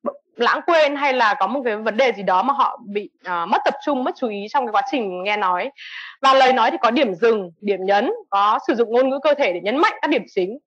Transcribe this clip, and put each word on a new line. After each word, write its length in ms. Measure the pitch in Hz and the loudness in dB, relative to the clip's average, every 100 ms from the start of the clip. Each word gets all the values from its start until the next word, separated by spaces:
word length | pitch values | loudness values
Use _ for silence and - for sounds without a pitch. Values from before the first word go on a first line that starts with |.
b-, 100 | - - _ - | -8 -10 _ -2
lãng 240 | 233 254 - | 0 0 2
quên 300 | 339 294 285 | 2 2 2
hay 160 | 277 | 0
là 220 | 254 220 | 2 2
có 120 | 196 190 | 2 -2
một 160 | 269 | -2
cái 120 | 247 214 | -2 -2
vấn 200 | 220 214 | -2 2
đề 160 | 262 | 0
gì 100 | 202 | 0
đó 200 | 190 185 | 0 2
mà 120 | 247 | 2
họ 260 | 269 226 - - | 0 0 -2 -8
bị, 240 | 202 202 _ | -8 -8 _
ờ, 220 | - 175 170 | -8 -6 0
mất 120 | 285 | 0
tập 100 | - - | 0 -2
trung, 200 | - 269 | -4 -2
mất 100 | 269 359 | -4 -4
chú 120 | 240 | -6
ý 180 | 202 208 | -6 -4
trong 160 | - 240 | -2 0
cái 60 | |
quá 100 | 208 202 | -2 0
trình 320 | 285 202 180 | -4 -4 -6
nghe 140 | 190 208 | -4 -2
nói. 340 | 190 180 240 - - - - - | 0 -2 -4 -10 -18 -16 -18 0
Và 120 | 269 | 4
lời 180 | 269 262 | 6 6
nói 180 | 247 233 | 4 2
thì 60 | 330 | 2
có 80 | 226 | 0
điểm 240 | 240 247 | 2 0
dừng, 360 | 170 233 220 180 165 | 2 2 2 -4 _
điểm 200 | 208 190 | -4 -2
nhấn, 280 | 185 202 269 466 - | 2 2 2 -4 -4
có 280 | 196 208 247 - | 0 2 0 -2
sử 80 | |
dụng 180 | 233 220 | 0 2
ngôn 180 | 240 262 | 2 2
ngữ 80 | 277 | 0
cơ 120 | 302 | 0
thể 180 | 285 240 | 2 0
để 80 | 175 | -2
nhấn 160 | 190 269 | -4 0
mạnh 180 | 415 415 | 0 0
các 60 | 311 | -2
điểm 160 | 277 180 | -2 -2
chính. 240 | - 180 254 | -4 -4 -6